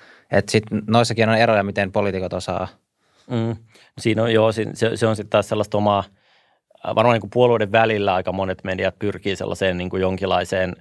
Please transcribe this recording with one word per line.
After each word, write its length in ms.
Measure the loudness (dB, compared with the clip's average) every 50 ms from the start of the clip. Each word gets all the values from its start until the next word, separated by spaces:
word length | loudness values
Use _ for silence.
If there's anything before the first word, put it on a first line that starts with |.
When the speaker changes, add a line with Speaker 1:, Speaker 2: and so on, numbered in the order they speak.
| -20 -20 -20 -20 _ -2
Speaker 1:
Et 180 | 0 0 0 2
sit 140 | 0 0 0 -2 -4 -4 -2
noissakin 420 | 2 2 2 2 2 2 2 2 2
on 80 | 4
eroja, 260 | 4 4 4 4 2 0
miten 280 | 0 -2 -2 -2 -2
poliitikot 420 | 0 -2 -2 -2 -2 -4 -4 -6 -6
osaa. 340 | -6 -6 -4 -4 -4 -6 -8 -10 _ _ _ _ _ _ _ _ _ _ -6
Speaker 2:
Mm. 260 | -4 -2 -2 -2 -4 -8 -12 _ _ -20 -20 _ _
Siinä 260 | -4 -2 0 0 2 2
on, 100 | 2 4
joo, 180 | 4 4 4
si-, 180 | 2 0 -4 -6 -4
se, 240 | -2 -2 -2 0
se 100 | 0 0
on 80 | 0 0
sit 140 | -2 -2 0
taas 200 | 2 2 2 2
sellaista 280 | -2 -4 -2 -2 -2
omaa, 260 | 0 2 2 2 0 0 -4 _ _ _ _ _ _ _ _ _ _ _ _ _ _ -8 -4 0
varmaan 180 | 2 4 4 2
niinku 140 | 0 -2 -2 2
puolueiden 380 | 2 4 4 4 2 0 2
välillä 420 | 2 2 2 2 0 0 0 0 0
aika 160 | 0 -2 -2
monet 320 | -4 -4 -4 -4 -6 -6 -6
mediat 360 | -6 -4 -2 -2 -4 -4 -4
pyrkii 360 | -4 -6 -6 -4 -4 -4 -4
sellaiseen 420 | -4 -4 -6 -4 -2 0 0 0
niinku 200 | -2 -4 -4 -2
jonkinlaiseen 800 | -2 0 0 -2 -2 -2 0 0 0 0 0 -2 -2 -2 -2 -6 -10